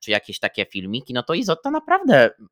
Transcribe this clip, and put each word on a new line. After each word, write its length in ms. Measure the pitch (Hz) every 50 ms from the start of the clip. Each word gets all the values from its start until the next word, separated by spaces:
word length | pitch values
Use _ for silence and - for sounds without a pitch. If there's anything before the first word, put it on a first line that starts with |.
czy 100 | - 107
jakieś 280 | 104 104 - - 98 -
takie 260 | - 98 - 107 98
filmiki, 500 | - - 98 92 98 107 123 - - 123
no 80 | 123
to 120 | - - 170
Isotta 360 | 247 247 180 165 - - 277
naprawdę 600 | 302 311 - - 349 381 381 262 156 131 117 113 - _ 107 _